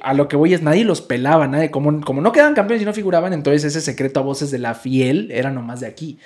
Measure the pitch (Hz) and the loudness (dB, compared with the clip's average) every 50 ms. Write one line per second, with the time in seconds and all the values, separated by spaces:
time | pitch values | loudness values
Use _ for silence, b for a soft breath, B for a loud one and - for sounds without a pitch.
0 | - 131 139 139 143 139 147 143 156 175 180 165 156 151 160 196 233 208 165 - | -4 -2 2 2 2 2 2 2 4 4 4 2 2 2 2 4 4 2 0 -2
1 | - - 123 123 127 139 165 160 147 135 139 151 160 151 - 180 143 147 151 151 | -2 -4 -4 -2 2 2 4 4 2 2 0 0 -2 -2 -2 0 0 0 0 0
2 | 147 143 131 139 165 220 - 294 294 302 294 220 196 202 233 226 202 208 208 220 | -2 -4 -4 0 0 2 4 6 4 4 4 2 0 0 0 -2 -2 -2 -4 -4
3 | 202 185 175 165 170 190 180 151 151 147 147 147 147 147 143 160 151 143 120 - | -2 0 0 0 0 0 -4 -2 0 2 2 2 2 0 -4 -4 -4 -6 -4 -4
4 | 135 135 - 139 135 139 139 - 147 139 135 123 123 120 117 - - 127 131 131 | -4 -2 -2 -2 -2 -2 -4 -4 -4 -6 -4 -4 -4 -6 -6 -6 -6 -2 0 2
5 | 127 127 143 190 214 - 117 123 127 139 135 127 117 117 123 127 127 110 - - | 2 2 2 0 -2 -4 -4 -4 -4 -4 -4 -6 -8 -10 -10 -10 -12 -12 -12 -12
6 | 160 151 - b b | -14 -14 -14 b b